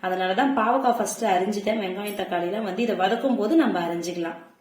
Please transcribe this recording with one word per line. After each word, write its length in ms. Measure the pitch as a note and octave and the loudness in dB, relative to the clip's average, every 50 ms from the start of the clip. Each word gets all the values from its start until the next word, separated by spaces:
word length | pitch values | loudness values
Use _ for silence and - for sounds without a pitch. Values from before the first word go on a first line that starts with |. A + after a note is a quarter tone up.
| - | -2
அதனாலதான் 500 | F#3 F#3 F3+ F#3 F#3 F#3+ G3+ C4+ C4+ - A#3 | -2 -2 0 0 0 2 2 2 2 2 2
பாவக்காய் 380 | G#3+ A#3 B3 C4+ C4+ B3 A3+ A#3 | 2 2 2 2 4 2 2 2
ஃபர்ஸ்ட் 260 | G#3 F#3+ - - A3+ G#3+ F#3+ | 0 -4 -4 -2 0 2 2
அரிஞ்சிட்டேன். 480 | F3+ F#3+ G3+ G#3 G3+ - G#3 A3 A#3 G3+ | 2 2 0 -2 -2 0 -2 -2 0 -2
வெங்காயம் 340 | F#3 F#3 G3 G#3 G#3 G3+ G3+ F#3+ | -4 -4 -6 -6 -6 -6 -6 -6
தக்காளிலாம் 460 | F#3 F#3 F3 E3+ F3 G3 A3 A3 G3 | -2 -2 -2 -2 -2 -2 -4 -4 -4
வந்து 140 | F#3 F#3 A#3+ | -2 -2 0
இதை 100 | A3 G3+ F3 F#3 | -2 0 0 2
வதக்கும் 360 | G3 A3+ A#3 - C4+ A#3+ G#3 G3+ | 0 0 0 0 0 0 2 2
போது 180 | G#3+ E4 E4 D4 | 4 4 4 4
நம்ம 220 | A3+ F#3 F3 E3+ | 4 2 0 -2
அரிஞ்சிக்கலாம். 540 | E3+ E3+ E3+ E3+ F3 E3+ F3 E3+ E3 F3 - - - _ _ | -2 -4 -4 -4 -6 -4 -4 -6 -6 -6 -10 -16 -20 _ _